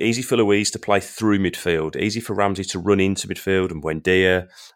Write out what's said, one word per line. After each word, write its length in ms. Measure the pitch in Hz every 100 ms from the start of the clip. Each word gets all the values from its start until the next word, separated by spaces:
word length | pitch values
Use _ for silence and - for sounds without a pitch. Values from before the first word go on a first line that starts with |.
easy 200 | 110 117
for 140 | 123 120
Luiz 360 | 104 101 104
to 60 | -
play 200 | - 101
through 400 | - - 110 101
midfield, 560 | 92 - 90 82 78
easy 240 | - 104 107
for 160 | -
Ramsey 300 | 101 101 95
to 160 | 92 92
run 180 | 90 98
into 300 | 95 98 98
midfield 420 | 95 - 95 92
and 100 | 82
Buendia 680 | 78 78 92 92 95 92 92 - -